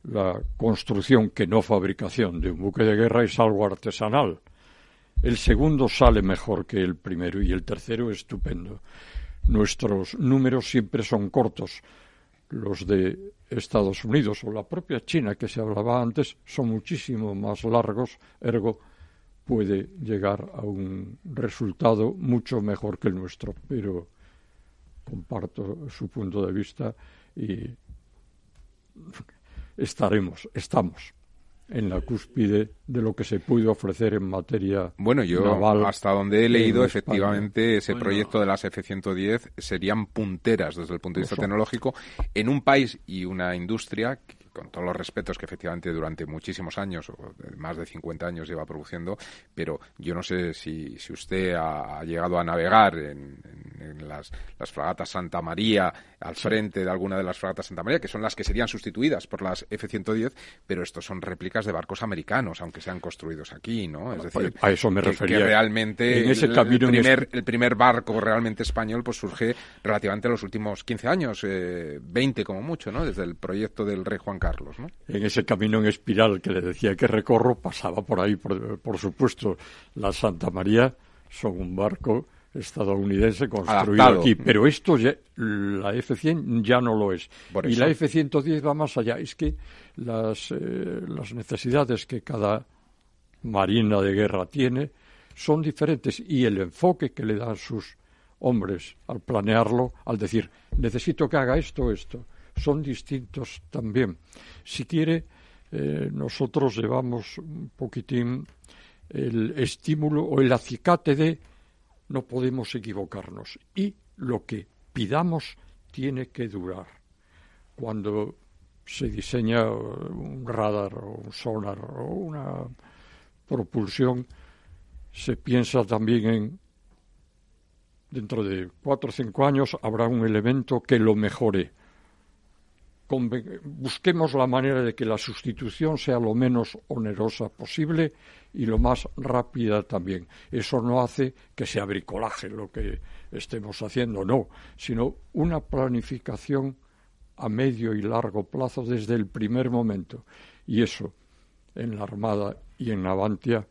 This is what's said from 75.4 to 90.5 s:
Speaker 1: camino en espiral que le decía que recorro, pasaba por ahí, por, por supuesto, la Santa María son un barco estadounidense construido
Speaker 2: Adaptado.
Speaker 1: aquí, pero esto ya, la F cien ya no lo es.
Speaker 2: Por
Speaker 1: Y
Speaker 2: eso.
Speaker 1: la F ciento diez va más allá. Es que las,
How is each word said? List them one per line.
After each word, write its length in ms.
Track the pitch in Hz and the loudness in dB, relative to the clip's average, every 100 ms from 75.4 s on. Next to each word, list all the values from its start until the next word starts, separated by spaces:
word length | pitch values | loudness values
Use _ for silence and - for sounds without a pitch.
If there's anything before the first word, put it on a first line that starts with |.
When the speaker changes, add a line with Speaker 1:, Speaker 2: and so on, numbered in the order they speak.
Speaker 1:
camino 340 | - 98 107 110 | 0 0 2 4
en 80 | 107 | 2
espiral 540 | - - 104 110 95 | 0 0 4 4 4
que 100 | 95 | 0
le 100 | 92 | -2
decía 340 | 87 - 107 98 | -2 0 0 2
que 100 | 110 | 2
recorro, 480 | 107 - 117 120 | 2 4 6 6
pasaba 480 | 120 185 - 92 92 | 2 -4 -6 -4 -4
por 180 | 95 95 | -2 0
ahí, 160 | 101 101 | 2 0
por, 420 | - 95 110 107 | -2 -4 -4 -8
por 180 | - 95 | -6 -4
supuesto, 580 | 98 - 131 - 107 87 - - - | -4 2 2 2 -4 -4 -10 -20 -16
la 180 | - 101 | -4 -2
Santa 380 | - 110 82 90 | 2 0 0 -4
María 440 | 92 95 113 131 - _ - - | -2 4 6 6 2 _ -20 -20
son 300 | - 110 90 | -6 -4 -4
un 160 | 90 92 | -6 -2
barco 500 | 104 190 - 110 - _ _ | -2 -2 0 0 -2 _ _
estadounidense 960 | - - - 98 98 98 98 113 95 131 | -12 -10 -4 0 0 2 4 4 2 -2
construido 540 | 104 82 101 95 104 | -2 2 4 6 10
Speaker 2:
Adaptado. 160 | 127 95 | 10 10
Speaker 1:
aquí, 140 | 87 107 | 6 6
pero 300 | - 104 135 | 6 8 6
esto 300 | 147 - 143 | 4 2 4
ya, 140 | 120 - _ - | 4 2 _ -6
la 560 | 113 104 98 98 101 | -4 -2 -2 -2 -2
F 200 | 113 - | -2 -4
cien 480 | 131 156 165 139 117 | -2 0 0 0 0
ya 180 | 104 123 | 4 4
no 140 | 120 | 4
lo 180 | 110 101 | 2 2
es. 160 | 87 - - - | 0 -6 -20 -6
Speaker 2:
Por 140 | 95 127 | -4 0
Speaker 1:
Y 60 | |
Speaker 2:
eso. 80 | 117 | 4
Speaker 1:
la 80 | 143 | 4
F 180 | 151 151 | 4 2
ciento 360 | 160 143 151 | 2 2 0
diez 220 | 143 156 | 0 0
va 100 | 147 | 0
más 220 | 151 147 - | 0 -2 0
allá. 220 | 113 120 | -2 -2
Es 160 | 135 | -6
que 220 | - 151 - - - - - | -4 -4 -4 -12 -20 -20 -10
las, 560 | 120 113 110 107 - | -6 -2 -2 -4 -6